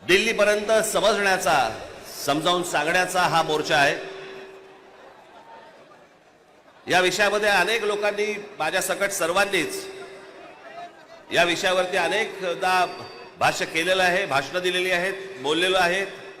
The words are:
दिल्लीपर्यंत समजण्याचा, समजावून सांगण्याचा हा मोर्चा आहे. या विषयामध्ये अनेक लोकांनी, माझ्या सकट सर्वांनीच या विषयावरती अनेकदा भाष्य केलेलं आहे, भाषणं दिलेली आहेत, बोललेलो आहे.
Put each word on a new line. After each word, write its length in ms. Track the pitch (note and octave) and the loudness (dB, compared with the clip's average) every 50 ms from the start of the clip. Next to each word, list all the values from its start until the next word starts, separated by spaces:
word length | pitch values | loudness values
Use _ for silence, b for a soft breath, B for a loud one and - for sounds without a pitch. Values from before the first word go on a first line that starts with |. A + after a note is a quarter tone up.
दिल्लीपर्यंत 800 | - - F3+ G3+ G#3+ A3+ G#3+ G3 G#3 G#3 G#3 G#3 G#3 G#3 A3 A3 G3+ | 2 2 2 4 4 0 2 2 2 2 2 0 2 2 2 2 2
समजण्याचा, 840 | G#3 - F#3 F3 G#3 A3 G3+ G3+ G3 F#3+ F3 D#3+ F3+ D#3+ C#3+ B2+ A2 A2 - - - - - - - - - - | 2 0 2 2 2 2 2 2 2 2 2 2 2 2 4 2 0 -2 -8 -12 -14 -16 -16 -18 -16 -14 -6 -2
समजावून 360 | - C#3 D#3 D#3 F3+ F3 F3+ | -2 0 0 2 2 0 0
सांगण्याचा 600 | E3+ F3 - D#3 D3 D#3+ F3 F#3 F3+ F3+ F3+ F#3 | 0 0 -2 0 0 2 2 2 0 2 2 2
हा 200 | F3 D#3 D#3 E3 | 2 4 4 2
मोर्चा 340 | E3 D#3 D3+ D3+ D3 - E3 | 2 2 0 -2 0 2 4
आहे. 200 | D3 C#3+ C#3+ E3 - - - - - - - - - - - - - - - - - - - - - - - - - - - - - - - - - - - - - - - - - - _ _ _ _ _ _ _ _ _ _ - _ - - - - A#2+ | 4 4 4 2 -2 -6 -12 -12 -14 -14 -14 -14 -16 -16 -18 -18 -20 -20 -20 -20 -20 -20 -20 -20 -20 -20 -20 -20 -20 -20 -20 -20 -20 -20 -20 -20 -20 -20 -20 -20 -20 -20 -20 -20 -20 -20 _ _ _ _ _ _ _ _ _ _ -20 _ -20 -20 -20 -4 2
या 100 | D3 F3+ | 2 4
विषयामध्ये 480 | F#3 F3+ F3+ F#3+ G#3 G3+ G3+ G#3 G#3 G#3 | 4 2 2 2 2 2 2 2 2 4
अनेक 340 | G3+ F#3 F3 G3+ A3+ A#3 | 4 4 4 2 0 0
लोकांनी, 720 | G#3 G#3 G#3 G#3 G#3 G#3 G#3 G3+ G#3+ G#3+ G#3 G3 - - - - | 0 -2 -2 0 0 -2 0 0 -2 -2 -2 -6 -8 -14 -8 -4
माझ्या 240 | D#3 D#3+ E3 F#3+ | -4 -2 -2 -2
सकट 280 | F3+ - F3+ F3 G3 G3 | -2 -2 -2 -2 -2 -2
सर्वांनीच 760 | G3 - E3 D#3+ F3 F#3+ G3+ G3 G3 F3+ D3+ B2+ - - - - - - - - - - - - - - - - - - - - - - - - - - - - - - - - | 0 -2 -2 0 2 2 2 2 2 -2 -2 -2 -4 -8 -10 -10 -14 -14 -16 -16 -16 -18 -18 -20 -20 -20 -20 -20 -20 -20 -20 -18 -16 -16 -16 -16 -18 -20 -20 -20 -20 -20 -12 -2
या 120 | - D#3+ E3+ | 2 2 2
विषयावरती 520 | F3 E3+ E3 G3 F#3 F#3 F#3 F#3 F3+ G3 | 2 2 0 0 2 2 2 0 0 0
अनेकदा 920 | F#3 F3 E3+ F#3 G#3 A3+ G3 - - F#3 F3 E3+ E3 F#3 F#3 F#3 F#3 F3+ E3+ - - A#2 - - - - - - - | 0 0 0 0 -2 -2 -4 -6 -6 -6 -6 -4 -2 0 2 2 2 2 0 -2 -12 -14 -16 -16 -18 -18 -20 -4 0
भाष्य 280 | A#2+ B2+ B2 - - | 0 2 2 0 -6
केलेलं 360 | A#2+ - D#3+ E3 F3+ F#3 F#3+ | -2 -2 -2 2 2 2 4
आहे, 240 | F#3 F3+ F3 F#3+ G3+ | 4 2 2 2 0
भाषणं 320 | E3+ C3 C#3 C#3+ C#3+ D#3+ F#3 | 0 0 0 0 0 -4 -2
दिलेली 320 | F3+ F3+ F3+ F3+ F3+ F#3 | -2 0 0 0 0 2
आहेत, 480 | F#3 E3+ F3 G3 F#3+ - - - - B2+ | 0 0 0 -2 -4 -6 -10 -12 -12 -6
बोललेलो 380 | B2+ C#3 D#3 E3 F3+ F#3+ F#3 F#3 | -2 -2 0 2 2 2 4 4
आहे. 260 | F3+ E3+ F3+ F#3+ G3 F#3+ - - - - - - | 4 4 2 0 -2 -4 -8 -14 -16 -18 -20 -20